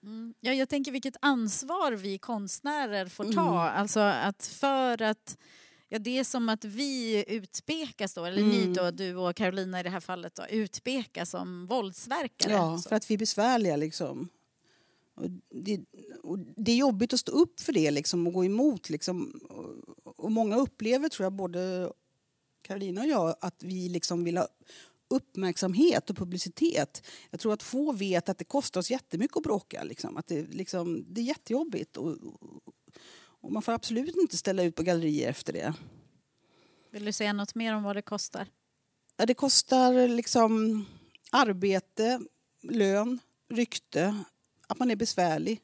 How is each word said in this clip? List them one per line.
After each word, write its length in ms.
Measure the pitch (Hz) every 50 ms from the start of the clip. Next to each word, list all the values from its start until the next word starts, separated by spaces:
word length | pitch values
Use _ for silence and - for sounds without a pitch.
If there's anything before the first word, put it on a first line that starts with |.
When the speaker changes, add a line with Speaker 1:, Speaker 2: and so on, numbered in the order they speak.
Speaker 1:
Mm. 320 | - 208 220 220 226 233 226 _
Ja, 120 | - 240
jag 160 | 269 269 269 -
tänker 240 | - 285 269 294
vilket 240 | 254 269 - 269 240 -
ansvar 720 | - 285 277 247 226 208 - - 262 262 330 370 359 285
vi 260 | 233 202 190 202 190 190
konstnärer 880 | - - 240 214 202 185 - - - 277 302 302 277 226 208 196 190
får 180 | 180 - - -
ta. 380 | 208 226 202 - 277 - 180 165
Speaker 2:
Mm. 140 | 156 - 160
Speaker 1:
Alltså 200 | 202 208 - 214
att 460 | 208 202 170 123 123 196 196 _ -
för 560 | - - - - 277 277 269 262 254 240 220
att 360 | 226 214 214 _ _ - - - - - - - - - _ _ _ _ -
ja, 40 | 220
det 200 | 208 240 247 262
är 60 | 262
som 240 | - - 254 233 226
att 160 | 220 214 -
vi 600 | 214 196 226 285 285 269 254 233 226 220 208 202 -
utpekas 840 | 202 226 190 - - - - - 311 320 311 240 - - 208 190 -
då, 100 | - 170
eller 180 | 175 185 202
ni 140 | 208 214 208 196
Speaker 2:
Mm. 120 | 190 180 180
Speaker 1:
då, 160 | 180 180 175
du 260 | 170 170 196 185 180
och 200 | 180 185 175 175
Carolina 440 | - 214 185 185 196 185 185 185 180
i 20 |
det 80 | 175 175
här 100 | 185 185
fallet 340 | 165 - 185 180 175 175 _
då, 80 | - - -
utpekas 800 | 208 220 214 190 - - _ 254 262 269 220 - _ - 170 -
som 360 | - 180 180 180 180 175 180
våldsverkare, 880 | 180 226 262 220 190 180 - - 233 262 349 302 240 _ _ - 208
Speaker 2:
Ja, 260 | 214 196 170 160 165 170
Speaker 1:
så. 100 | 180 -
Speaker 2:
för 80 | 220
att 140 | 214 - -
vi 40 | 220
är 40 | 196
besvärliga, 580 | 220 208 - - 208 247 254 240 214 180 151
liksom. 520 | 147 151 160 156 - 175 131 - - - 175 _ _ _ _ _ _ _ _ _ _ _ _ _ _ _ _ _
Och 160 | - - 87 180 180 _ _
det, 300 | - 123 180 190 214 185 - _ _ - - - - -
och 160 | - - 175 202
det 340 | - - - - 220 220
är 40 | 233
jobbigt 360 | 240 277 277 226 190 226 -
att 80 | - 247
stå 120 | - -
upp 280 | - 277 349 - _ -
för 120 | - -
det, 180 | 285 196 156 147
liksom, 360 | 147 143 139 - - 175 170
och 60 | 175
gå 120 | 180 185 185
emot, 460 | 190 202 220 269 302 254 185 - -
liksom. 500 | 156 147 - - 185 180 - - - - - -
Och, 760 | - 104 - - - - - - - - _ - - - -
och 80 | 220
många 240 | 220 226 226 214 208
upplever, 520 | 240 277 - _ _ 214 220 240 269 285 320
tror 160 | - - 196
jag, 80 | 190
både 600 | 196 196 190 180 175 180 185 185 185 180 180 - - _ _ _ _ _ _ _ _ _ _ _ _ _
Carolina 380 | _ - 190 202 196 190 175 196
och 60 | 247 302
jag, 280 | 302 220 170 165 - -
att 220 | - 185 - _
vi, 260 | - 175 190 185 180 175
liksom, 360 | 175 170 - - 180 170 175
vill 120 | 170 175
ha 120 | 185 - - _ _ _ _ - - - - _ _ _ _
uppmärksamhet 1000 | - 262 - _ _ 190 190 185 175 - 196 185 180 196 294 359 - - - -
och 60 | 202
publicitet. 920 | - 190 175 175 180 - 180 - - 311 339 - - 143 - _ - - - - - - -
Jag 100 | - -
tror 120 | - 220
att 100 | 214 214
få 300 | - - - 254 294 302
vet 360 | 269 196 196 196 185 170 - -
att 100 | 190 -
det 60 | 170
kostar 360 | _ - 277 - - - 180
oss 100 | 180 -
jättemycket 460 | 247 262 - _ - 170 220 294 -
att 60 | 330
bråka, 420 | 311 311 214 202 - _ - - -
liksom. 320 | 76 120 - - - -
Att 100 | - 165
det, 160 | - 175 143
liksom, 640 | 160 - - 180 190 - - 180 170 170 170 - - 165
det 120 | 175 220
är 40 | 233
jättejobbigt 720 | 247 311 - _ - 226 262 330 330 214 - - _ _
och, 140 | - 127 165
och, 640 | 151 - - - - - - - - - _ - - _ _ _ _ - - - - - - _ _ _
och 120 | - -
man 100 | 196 214
får 100 | 208 -
absolut 440 | 233 226 - - 233 226 269 330 339
inte 200 | 349 370 - -
ställa 260 | 170 - 202 185 160
ut 120 | 180 175 165
på 60 | -
gallerier 460 | 160 180 180 170 165 156 151 147 120 117
efter 220 | 139 - - -
det. 220 | - 85 82 123 165 - - - - - - _ _ _ _ _ _ _ _ _ _ _ _ _ _ _ _ _
Speaker 1:
Vill 140 | - 208 208
du 80 | 208
säga 200 | 214 - 220 208
något 220 | 208 202 202 202 -
mer 200 | 226 226 226 220
om 80 | 214
vad 140 | 208 202 202
det 60 | 202
kostar? 440 | 202 - 214 202 - - - - 196 - _ _ _ _ _ _ _ _ _ _ _ _ -
Speaker 2:
Ja, 100 | - 220
det 80 | 226 247
kostar, 760 | - - 269 - - - - 262 254 254 254 254 254 254 247
liksom, 760 | 240 233 240 - - 247 226 220 226 220 220 220 220 214 202 185 - - - _ _ - _ -
arbete, 880 | - 254 277 220 196 180 190 202 190 185 - _ _ - 220 226 247 247 - - _ _ _ _ _ _
lön, 560 | - - - 233 202 196 196 202 214 240 254 247 - _ _ _ _ _
rykte, 720 | 240 226 240 - - - _ _ - 156 165 196 208 208 185 - _ _ _ _ _ _ _
att 120 | _ - -
man 120 | 254 247
är 60 | 226
besvärlig. 640 | 202 233 226 - - 180 170 156 151 160 190 226 208